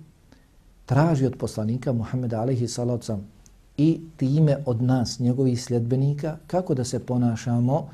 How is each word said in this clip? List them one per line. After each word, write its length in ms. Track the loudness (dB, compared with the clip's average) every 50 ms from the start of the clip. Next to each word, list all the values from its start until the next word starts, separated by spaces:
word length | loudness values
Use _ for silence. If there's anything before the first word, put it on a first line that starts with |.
| -18 -20 -20 _ _ _ -20 -20 _ _ _ _ _ -20 _ -14 -4
traži 400 | 0 2 4 4 4 4 2 2
od 100 | 0 0 -2
poslanika 540 | -6 -6 -4 -4 -2 -2 -2 -2 -2 -2
Muhammeda, 480 | -2 -2 -2 -4 -4 -4 -4 -4 -4 -2
alejhi 280 | -2 0 0 0 -2 -2
salatu 300 | -4 -4 -2 -2 -2 -4
vesselam, 360 | -4 -6 -6 -6 -8 -12 -18 -20 -20 -20 -20 -20 _ _ _
i 240 | 2 2 4 2 2 -4 -12 -6
time 400 | -2 0 2 4 4 4 4 4 2 0
od 160 | -2 -2 0
nas, 360 | 2 2 2 2 0 -2 -2 0
njegovih 440 | 0 0 2 2 2 2 0 0
sljedbenika, 760 | -2 -2 -2 0 0 0 0 2 2 0 0 -2 -4 -6 -6 -8 -8
kako 280 | -4 -2 -2 0 0 0
da 100 | 0 0
se 140 | -2 -4 -4
ponašamo, 880 | -4 -2 0 2 2 2 0 0 -2 0 0 2 2 2 2 0 -2 -6